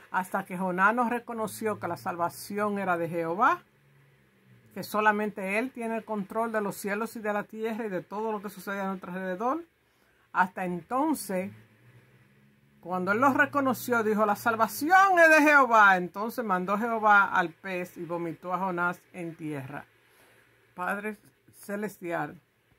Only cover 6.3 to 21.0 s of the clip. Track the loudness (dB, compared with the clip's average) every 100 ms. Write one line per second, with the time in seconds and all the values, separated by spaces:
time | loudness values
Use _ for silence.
6.3 | -4 -4 -4 -4 -6 -6 -4 -6 -6 -4
7.3 | -4 -6 -8 -6 -6 -6 -6 -8 -8 -6
8.3 | -6 -8 -12 -10 -6 -6 -6 -8 -8 -6
9.3 | -4 -4 -6 -8 _ _ _ _ _ _
10.3 | 0 0 -2 -6 -6 -4 0 0 -2 -4
11.3 | -6 -6 -12 -20 _ _ _ _ _ _
12.3 | _ _ _ _ _ -8 -4 0 2 4
13.3 | 4 2 2 0 -2 0 0 2 2 2
14.3 | 0 0 0 0 0 4 6 8 8 8
15.3 | 8 8 8 8 8 8 6 2 -6 -6
16.3 | -4 -2 0 0 -2 -2 2 6 6 6
17.3 | 2 -2 -4 -8 -8 -8 -10 -8 -6 -6
18.3 | -8 -6 -4 -4 -2 -2 -4 _ -12 -12
19.3 | -10 -10 -10 -10 -14 -16 _ _ _ _
20.3 | _ _ _ _ -8 -6 -6